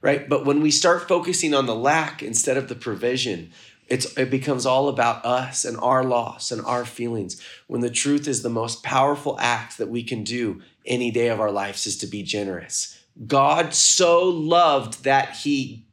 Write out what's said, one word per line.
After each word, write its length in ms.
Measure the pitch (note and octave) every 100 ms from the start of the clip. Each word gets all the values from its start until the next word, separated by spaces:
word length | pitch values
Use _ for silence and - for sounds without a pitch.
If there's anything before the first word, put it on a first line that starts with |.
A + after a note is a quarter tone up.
right? 260 | - C#3+ -
But 160 | D3
when 160 | C#3 C#3+
we 100 | D3+
start 380 | D3 F3+ F3 -
focusing 440 | F3 F3 F3+ D#3+
on 120 | C#3+ B2+
the 80 |
lack 480 | A2+ C3 D#3 D3+ -
instead 340 | C#3+ A2+ - C3
of 120 | C3
the 60 |
provision, 760 | B2 - G2 A#2+ B2+ B2+ F2+ E2 - - _ _
it's, 280 | B2+ - -
it 140 | B2+
becomes 360 | C3+ C3+ C3 C3
all 220 | B2+ C#3+
about 360 | B2 A#2 A2+
us 400 | A#2+ B2 B2+ -
and 120 | - A2
our 260 | B2 C3
loss 480 | C3 A#2+ A2+ - -
and 120 | A2+
our 200 | G2+ B2
feelings, 560 | A#2 - A#2+ A2+ F#2+ - - - _
when 140 | A#2+
the 100 | A#2+
truth 380 | A#2+ C#3+ C#3+ C#3+
is 140 | A#2+
the 60 | A#2
most 340 | A#2 A#2 -
powerful 540 | - C3 C3+ C#3+ D3 B2+
act 380 | B2 A#2 A2+ -
that 100 | A2
we 140 | A#2+
can 200 | A#2+ A#2
do 400 | G2+ A#2+ A#2 F2 - _
any 260 | - B2 B2
day 180 | A2+ A#2
of 120 | A2
our 100 | A2
lives 360 | G2+ G2+ G2 -
is 100 | F#2+
to 80 | G2+
be 160 | G#2
generous. 760 | F2+ G#2 G2+ F2+ - - - - _ - A2+
God 480 | C#3 C#3 D#3 E3+
so 480 | - - - F3+ E3+
loved 840 | F#3 F3 D#3 E3+ E3+ C#3 A2+ A2+
that 320 | C3+ C3+ - -
he 500 | - C#3+ B2+ A2+ -